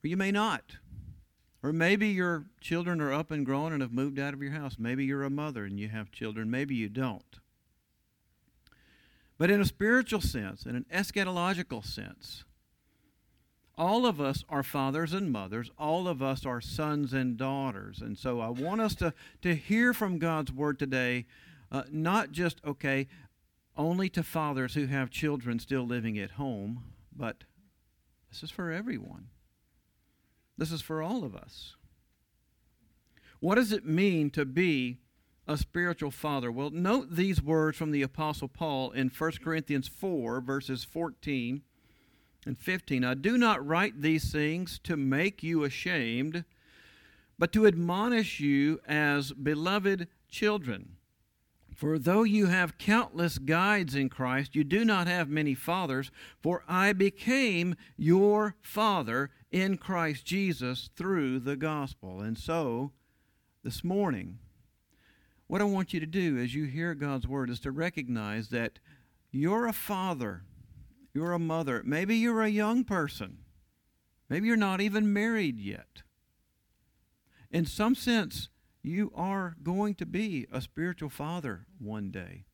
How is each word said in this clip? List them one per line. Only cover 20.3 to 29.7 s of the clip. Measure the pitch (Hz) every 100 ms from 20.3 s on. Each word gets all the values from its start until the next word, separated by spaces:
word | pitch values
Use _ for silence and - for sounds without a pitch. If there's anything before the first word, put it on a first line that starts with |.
| 156 139
word | 131 147 139
today, | 139 131 123 123 117 - - - -
uh, | 139 131
not | 156 160 208 147
just, | 156 175 -
okay, | 151 139 139 135 135 - - _ _ _ _ -
only | 156 180 190
to | -
fathers | 160 160 151 135 127
who | 147 135
have | 139 127
children | - 151 143 120 117
still | - 135
living | 120 120 113 104
at | 98
home, | - 139 107 101 120 117 - -
but | 139 117 - - _ _ _ _ _ _ _ _
this | -
is | 160
for | - 170
everyone. | 165 226 107 - - - _ _ _ _